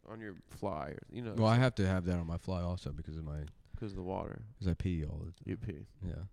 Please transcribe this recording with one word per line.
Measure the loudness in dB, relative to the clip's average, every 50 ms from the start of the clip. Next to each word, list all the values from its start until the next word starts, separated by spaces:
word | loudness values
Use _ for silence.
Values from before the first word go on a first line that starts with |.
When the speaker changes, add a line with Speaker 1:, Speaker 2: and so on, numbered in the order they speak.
| _ -12
Speaker 1:
on | -12 -8
your | -8 -10 -10 -10 -14 -16 -10 -4
fly | -2 -2 0 0 -2 -4
or, | -6 -8 -10 -8
you | -8 -6
know, | -6 -2 2
Speaker 2:
Well, | 6 6
I | 8 8
Speaker 1:
it's | 8 8
Speaker 2:
have | 6 6
to | 4 4
have | 6 4 4 4
that | 2 2
on | 2 2
my | 0 -2
fly | -2 -2 -2 -2 0 0
also | 0 -2 -2 -4 -6
because | -6 -6 -6 -6 -6
of | -6 -4
my | -4 -4 -4 -6 -6 -10 -16 -18 -12 -8 -8
Speaker 1:
'Cause | -6 -6
of | -6
the | -6
water. | -4 -2 -2 -2 -2 -4 -6 -8 -10 -14 -10 -2
Speaker 2:
'cause | 0
I | 0 2
pee | 2 2 2 2 2 0
all | -2 -4 -6 -8
the | -8 -10 -10 -6 -6
Speaker 1:
You | -4
pee. | -4 -4 -6 -6 -8 -10 -14 -12 -8 -6
Speaker 2:
Yeah. | -4 -4 -4 -6 -8